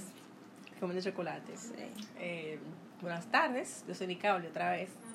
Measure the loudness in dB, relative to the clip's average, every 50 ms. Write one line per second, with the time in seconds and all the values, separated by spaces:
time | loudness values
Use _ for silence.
0 | -4 -8 -10 -14 -16 -16 -16 -16 -16 -16 -16 -16 -16 -14 -4 -2 0 2 2 2
1 | 2 2 2 2 0 0 0 -4 -6 -8 -8 -8 -8 -8 -8 -8 -8 -8 -8 -8
2 | -10 -10 -8 -6 -4 -2 -2 -2 -2 -4 -4 -4 -6 -8 -10 -10 -12 -16 -12 -6
3 | -4 -2 -2 -2 0 6 8 8 8 8 4 2 0 -2 -6 -8 -6 -6 -2 -2
4 | 0 0 0 4 6 6 6 6 4 0 0 2 4 4 4 4 2 -4 -6 -10
5 | -10 -10 -10